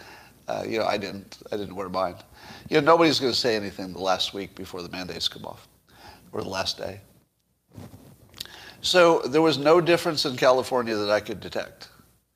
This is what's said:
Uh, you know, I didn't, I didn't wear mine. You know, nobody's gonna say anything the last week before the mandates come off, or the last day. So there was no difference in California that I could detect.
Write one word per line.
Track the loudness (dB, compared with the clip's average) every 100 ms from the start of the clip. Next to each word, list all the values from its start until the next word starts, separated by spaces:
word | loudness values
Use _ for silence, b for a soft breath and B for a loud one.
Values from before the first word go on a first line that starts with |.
| B B B B -8
Uh, | -6 -4
you | -2
know, | 0
I | -2
didn't, | -4 -10 -14 -20 -10
I | -8
didn't | -8
wear | -10 -6
mine. | -4 -4 -6 -18 B B B -2
You | 2
know, | 6
nobody's | 6 6 4
gonna | 0
say | 0 0 -2
anything | -4 -8 -12
the | -4
last | -2 0 -2
week | -8 -10
before | -12 -12 -12
the | -12
mandates | -10 -10 -8 -8
come | -8
off, | -12 -16 -20 _ _ B B B -12
or | -10
the | -6
last | -6 -6 -6
day. | -10 -12 -18 _ _ _ _ _ _ -20 -20 -20 -20 -20 _ -18 B B B B
So | 2 6 6 6
there | 2 2
was | 4 4
no | 4 6
difference | 6 2 2 -2
in | -4 2
California | 4 4 2 -2 0
that | -2 0
I | 0
could | 0 -8
detect. | -8 -8 -8 -14 -20 _ _ _ _